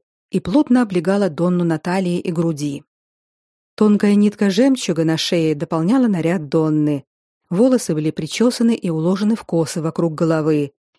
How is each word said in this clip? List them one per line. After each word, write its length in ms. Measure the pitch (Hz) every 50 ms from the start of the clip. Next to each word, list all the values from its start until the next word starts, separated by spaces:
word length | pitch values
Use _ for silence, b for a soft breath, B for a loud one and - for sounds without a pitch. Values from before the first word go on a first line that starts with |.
| _ _ _ _ _ _
и 80 | - 185
плотно 420 | - - 190 285 302 - 247 254
облегало 480 | 247 202 190 180 156 185 196 202 202 180
Донну 340 | 147 135 170 175 180 175 175
на 140 | 170 160
талии 420 | 156 - 175 180 196 190 180 175 175
и 120 | - -
груди. 520 | 165 165 165 165 160 143 151 147 139 143 - _ _ _ _ _ _ _ _ _ _ _ _ _ _ _ _ _ _
Тонкая 400 | - 214 214 208 196 - 202 208
нитка 340 | 208 208 208 208 - 208 196
жемчуга 540 | 185 190 254 277 262 247 - - 165 156 165
на 140 | 160 160
шее 360 | 151 - - 190 170 160 156 151
дополняла 540 | 147 160 - 165 160 160 180 247 269 254
наряд 420 | 226 196 170 156 165 175 196 151 135
Донны. 560 | - 165 156 156 156 151 151 147 147 139 - _ _ _ _ _ _ _ _ -
Волосы 440 | 175 180 240 269 254 226 - - 170
были 180 | 151 151 156
причесаны 640 | - - 156 156 - - 226 247 240 - 233 233 226
и 140 | - - 180
уложены 460 | 160 160 160 175 190 196 208 208 226
в 80 | - -
косы 380 | - - 165 160 - - 175
вокруг 340 | 151 160 - - 170 165 156
головы, 560 | 139 175 160 165 160 151 160 156 147 143 139 _ _ _ _ _